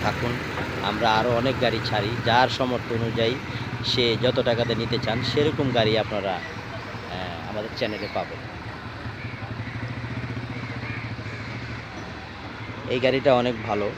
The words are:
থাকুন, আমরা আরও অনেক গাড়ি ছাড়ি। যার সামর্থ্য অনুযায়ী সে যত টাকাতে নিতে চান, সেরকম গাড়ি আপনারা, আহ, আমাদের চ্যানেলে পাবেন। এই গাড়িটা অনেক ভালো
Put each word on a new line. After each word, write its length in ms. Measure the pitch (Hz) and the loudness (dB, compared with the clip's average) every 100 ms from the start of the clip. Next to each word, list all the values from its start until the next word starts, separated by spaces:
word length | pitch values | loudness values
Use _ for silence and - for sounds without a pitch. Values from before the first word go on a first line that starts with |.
থাকুন, 280 | 110 104 120 123 - - - - | 0 0 0 -2 -4 -4 -4 -2
আমরা 280 | 95 104 113 | -2 2 4
আরও 200 | 110 113 | 6 4
অনেক 240 | 120 127 127 | 4 2 2
গাড়ি 180 | 120 113 110 | 2 2 0
ছাড়ি। 260 | 107 104 117 117 | 0 0 0 4
যার 240 | 117 127 | 6 6
সামর্থ্য 460 | - 127 120 - 117 | 4 0 0 0 0
অনুযায়ী 400 | 113 113 113 131 - - - - - | 0 2 2 2 -4 -6 -6 -4 0
সে 320 | - 120 107 | 2 4 4
যত 180 | 120 127 | 2 4
টাকাতে 360 | 123 117 117 110 | 2 2 2 0
নিতে 220 | 113 120 - | 0 0 0
চান, 180 | 113 | 0
সেরকম 480 | 123 147 147 147 139 | 0 2 2 4 2
গাড়ি 260 | 120 110 110 | 4 4 4
আপনারা, 360 | 104 107 98 | 2 0 0
আহ, 1160 | 87 - - - - - - - 90 92 82 80 | -2 -4 -8 -8 -8 -8 -10 -8 -6 -6 -6 -6
আমাদের 200 | 104 110 - | -6 -6 -2
চ্যানেলে 300 | 117 104 98 | -2 -2 -4
পাবেন। 240 | 104 90 - - - - - - - - - - - - - - - - - - - - - - - - - - - - - - - - - - - - - - - - - - - - - - | -4 -4 -6 -10 -10 -10 -10 -10 -8 -8 -8 -8 -8 -8 -8 -6 -6 -6 -6 -6 -6 -6 -6 -6 -6 -6 -6 -6 -6 -6 -8 -8 -8 -8 -8 -8 -8 -10 -10 -10 -10 -12 -12 -12 -10 -10 -8 -2
এই 100 | 123 | 2
গাড়িটা 340 | 127 131 131 | 4 6 6
অনেক 220 | 123 120 113 107 | 6 6 0 0
ভালো 240 | 104 104 | 0 0